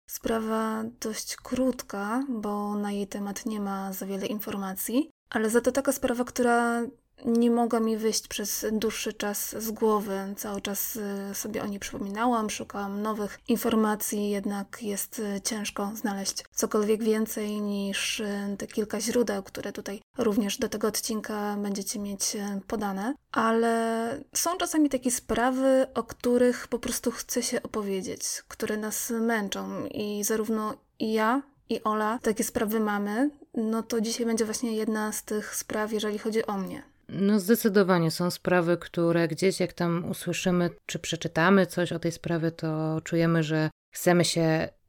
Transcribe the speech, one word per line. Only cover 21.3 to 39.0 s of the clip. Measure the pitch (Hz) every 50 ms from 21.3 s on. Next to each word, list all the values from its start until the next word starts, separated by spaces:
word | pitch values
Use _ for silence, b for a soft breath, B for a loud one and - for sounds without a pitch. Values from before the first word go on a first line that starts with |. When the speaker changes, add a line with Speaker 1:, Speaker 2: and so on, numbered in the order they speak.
| 214 208 208 208 208
Speaker 1:
będziecie | 208 202 202 196 196 196 - - 208
mieć, | 202 202 196 - - - -
y, | 208 202 202 202 196 -
podane. | - 233 214 208 202 190 190 208 247 285 - _ _
Ale | - 233 226 226 226 226 233 233 226 226 226 226 226 226 226 233 - - - _ -
są | - - 339 359
czasami | 381 349 330 - 311 302 277
takie | 269 254 - 247
sprawy, | - - - - 214 226 240 262 254 262 262 269 262 262 262 - -
o | 226 233
których | - - - - 247 240 247 247 247 247 - -
po | - 240 226
prostu | - 240 - - - 247
chce | 240 - - - - 247 247
się | - 247 - -
opowiedzieć, | - - 214 202 196 196 190 180 - - - - - - - -
które | - - - 220 214 214
nas | 214 214 214 214 - - -
męczą | 233 226 226 233 233 214 202 196 - 196 190 190 196 175 -
i | - - - 208 208 208 208 202
zarówno | - 220 220 214 220 220 214 214 214 - - _ _ _ -
i | 226 220 220
ja, | 220 220 220 254 277 - - _ _ _ -
i | 226 214 -
Ola | 214 214 214 214 214 233 254
takie | - 226 214 247 220
sprawy | - - 247 226 208 220 226
mamy. | 214 208 208 202 202 202 208 233 285 294 - - - _ -
No | 240 220 220 226 226 220
to | - 240 226
dzisiaj | 208 226 226 254 233
będzie | 233 226 220 220
właśnie | 214 220 - 247 226 220
jedna | 214 220 220 220 214 214 214
z | - - -
tych | - 214 214 214 - -
spraw, | - - - - 214 214 220 220
jeżeli | 208 214 214 208
chodzi | 214 - 220 214 226 -
o | - 202
mnie. | 196 185 175 - - - - _ _ _ -
Speaker 2:
No | - 165 196 202 214 208
zdecydowanie | 175 196 233 - - 226 190 208 185 180 185 170 165 160
są | - - 175 175
sprawy, | - - - 185 180 180 165 170 175
które | 165 - - - 175